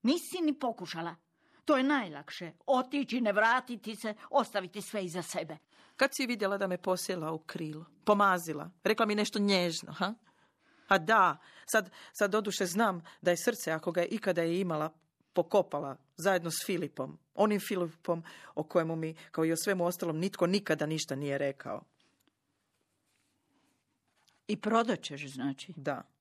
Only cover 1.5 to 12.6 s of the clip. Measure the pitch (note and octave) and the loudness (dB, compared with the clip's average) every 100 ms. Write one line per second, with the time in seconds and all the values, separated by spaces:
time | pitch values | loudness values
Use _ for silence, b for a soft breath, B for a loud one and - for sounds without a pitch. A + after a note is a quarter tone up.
1.5 | b - C#4 C4 C#4+ G3 D3 - - E3+ | b 2 4 4 2 -2 -10 -14 -12 -12
2.5 | - - B3+ B3+ C#4+ C4 A#3+ A3 G3+ A3 | -10 0 2 2 -4 -2 0 2 4 4
3.5 | B3+ B3 A#3 G#3 G#3+ A3 G#3 B C#4 A#3+ | 2 0 -10 -8 -8 -8 -8 B 0 2
4.5 | G3+ F3+ G#3 - G#3+ F#3 F3 D#3+ B3+ D#3 | -2 -4 -10 -8 -6 -4 -6 -6 -6 -6
5.5 | D3+ _ b b - C4+ - B3+ A#3 G3 | -12 _ b b 0 0 0 -4 0 -2
6.5 | G3 F#3+ F3+ F#3+ F#3 - F#3 D#3 D#3+ - | 0 -2 -2 0 -2 -2 -4 -4 -6 -8
7.5 | - D#3 D3+ E3+ _ - G#3 G3+ F3+ E3 | -8 -8 -10 -16 _ 2 6 6 4 -2
8.5 | D3+ E3 _ F#3+ A3 A3 G#3 G#3 G#3+ G3+ | -8 -8 _ 0 4 2 2 0 0 2
9.5 | F#3+ F3 D#3+ - D#3+ F#3+ A3+ b b b | 4 2 -2 -10 -4 -4 -4 b b b
10.5 | b b b b G3 D#3+ A3 F3+ C#3 B | b b b b 2 6 6 6 4 B
11.5 | B - A3+ F#3+ B B - G3+ G#3+ G3+ | B 0 0 0 B B 0 2 2 0
12.5 | - | -2